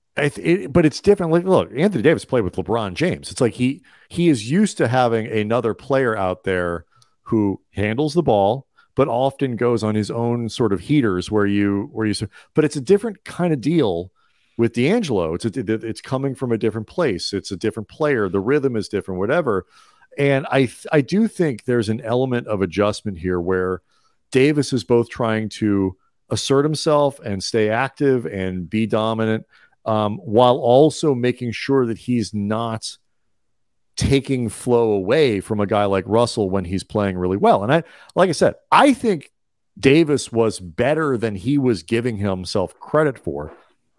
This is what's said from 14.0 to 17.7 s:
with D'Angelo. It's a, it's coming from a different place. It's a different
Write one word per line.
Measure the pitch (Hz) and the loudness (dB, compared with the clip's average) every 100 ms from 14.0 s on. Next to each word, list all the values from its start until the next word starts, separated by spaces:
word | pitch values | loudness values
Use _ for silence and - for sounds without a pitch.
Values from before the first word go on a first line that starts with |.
| 92 _ _ _ _ - | -6 _ _ _ _ 0
with | 117 | 0
D'Angelo. | 120 135 240 160 101 80 | 2 0 0 0 -2 -2
It's | 87 | -4
a, | 113 | -4
it's | 123 98 110 113 - | -6 -4 -4 -6 -10
coming | - 131 139 | -6 -4 -4
from | 123 123 | -4 -4
a | 110 | -2
different | 110 110 107 | -2 -4 -8
place. | - 147 87 - | -2 -2 -2 -4
It's | 98 - | -6 -8
a | 95 | -4
different | 110 | -4